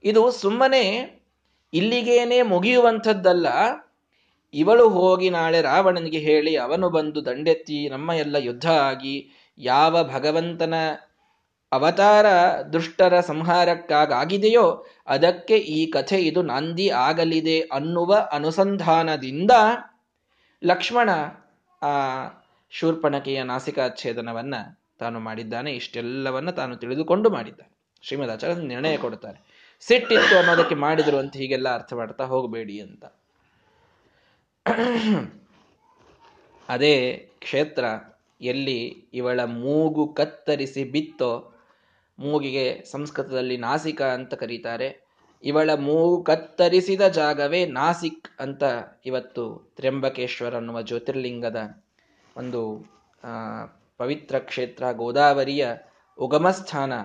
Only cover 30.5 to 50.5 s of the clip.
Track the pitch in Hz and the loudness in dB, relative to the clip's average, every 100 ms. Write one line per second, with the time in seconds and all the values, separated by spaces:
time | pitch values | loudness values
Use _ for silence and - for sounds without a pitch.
30.5 | 170 165 151 143 160 151 139 135 139 135 | 4 2 2 0 2 2 2 -2 -6 -4
31.5 | 131 127 123 - 120 113 - 131 131 127 | -2 -2 -4 -6 -10 -10 -8 -4 -4 -4
32.5 | 113 107 101 98 - - _ _ _ _ | -8 -10 -14 -16 -20 -20 _ _ _ _
33.5 | _ _ _ _ _ _ _ _ _ _ | _ _ _ _ _ _ _ _ _ _
34.5 | _ - 226 240 233 220 190 - - _ | _ -4 -2 -2 -2 0 -2 -2 -16 _
35.5 | _ _ _ _ _ _ _ _ _ _ | _ _ _ _ _ _ _ _ _ _
36.5 | _ - 123 147 143 127 - - _ - | _ -8 0 2 2 2 -6 -14 _ -6
37.5 | 135 151 - 123 110 - _ _ _ 123 | -4 -2 -2 -4 -6 -12 _ _ _ -6
38.5 | 135 135 123 120 - _ 123 123 123 117 | -4 -4 -4 -6 -12 _ -6 -4 -2 -4
39.5 | 117 127 151 160 151 151 - 147 - - | -6 -2 0 0 0 -4 -2 -4 -4 -4
40.5 | 143 135 135 131 143 151 - 123 120 - | -4 -4 -6 -6 -4 -6 -6 -4 -4 -10
41.5 | _ _ _ _ _ _ - 139 151 139 | _ _ _ _ _ _ -12 -4 -2 -2
42.5 | 131 127 127 - 139 147 151 135 131 127 | -4 -4 -6 -12 -12 -10 -8 -6 -6 -4
43.5 | 123 120 147 156 151 135 127 127 - 117 | -6 -4 -4 -4 -4 -4 -4 -8 -10 -10
44.5 | 117 113 117 131 - _ _ _ _ 139 | -10 -10 -8 -8 -10 _ _ _ _ -2
45.5 | 147 156 151 143 160 165 175 - 160 - | 0 2 0 0 2 2 2 2 0 -2
46.5 | - 175 180 185 190 196 165 151 147 143 | 0 4 4 2 2 2 2 0 0 -2
47.5 | 170 175 127 151 175 165 156 - _ 135 | 0 -2 0 0 0 -6 -10 -20 _ -12
48.5 | 139 143 120 - _ 127 127 123 - 113 | -2 -2 -2 -10 _ -8 -8 -8 -10 -10
49.5 | 110 _ - 131 135 135 131 123 - 120 | -10 _ -6 -4 -2 -6 -6 -8 -6 -8